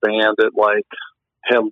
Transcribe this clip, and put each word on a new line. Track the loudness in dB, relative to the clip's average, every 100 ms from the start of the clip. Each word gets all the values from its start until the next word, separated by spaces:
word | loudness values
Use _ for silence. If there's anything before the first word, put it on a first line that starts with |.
band | -2 0 0 2
that, | 0 2
like, | 0 0 -4 -12 -20 _ _ _
had | -2 0 -2